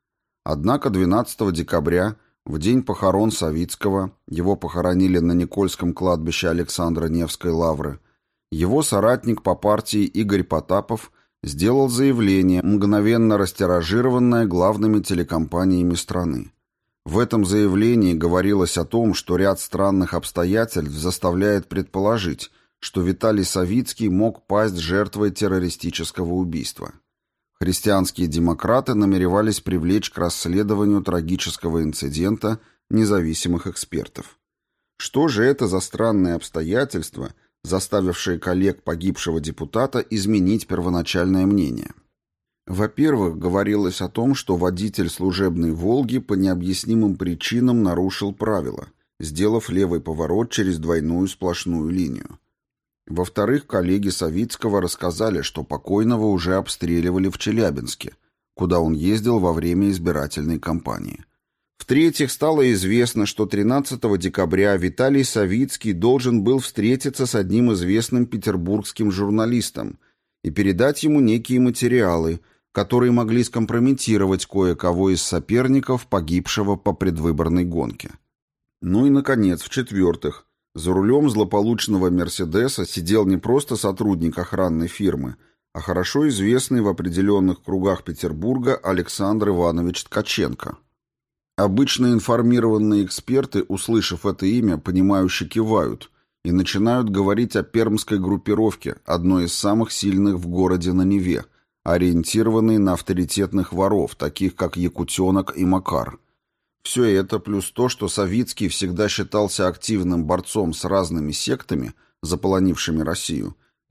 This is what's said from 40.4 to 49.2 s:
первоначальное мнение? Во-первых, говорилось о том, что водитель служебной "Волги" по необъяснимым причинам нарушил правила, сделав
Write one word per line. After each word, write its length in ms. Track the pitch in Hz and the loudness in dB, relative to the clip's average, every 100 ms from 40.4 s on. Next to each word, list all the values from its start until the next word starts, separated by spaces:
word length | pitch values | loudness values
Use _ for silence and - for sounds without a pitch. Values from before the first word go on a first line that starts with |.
| 92 107 - | 2 0 -2
первоначальное 800 | 87 87 87 80 92 90 95 95 | -4 -2 -2 -2 0 2 2 4
мнение? 460 | 101 78 58 - - _ _ _ _ _ _ - | 2 0 -4 -10 -16 _ _ _ _ _ _ -8
Во-первых, 720 | 92 107 - 156 135 92 80 | -4 -4 0 2 2 0 -2
говорилось 640 | 87 95 101 104 95 92 | -2 0 2 0 0 -2
о 80 | 92 | -6
том, 240 | - 120 | -2 0
что 220 | 135 - 90 | 0 -2 0
водитель 540 | 90 90 104 - 87 | 0 -2 -4 -2 -4
служебной 640 | - 92 92 95 85 85 | -2 -2 0 0 0 -2
"Волги" 460 | 80 90 127 127 123 | 0 0 0 0 -4
по 160 | - | -2
необъяснимым 800 | 98 95 90 90 95 107 113 107 95 | 0 2 0 -2 -4 0 2 2 0
причинам 680 | 87 85 - 120 123 120 | -4 -4 -2 0 2 2
нарушил 500 | 98 85 95 - 101 | 2 2 -2 -2 -6
правила, 540 | 98 107 101 65 - - _ _ | -4 -2 -2 -4 -8 -14 _ _
сделав 500 | _ | _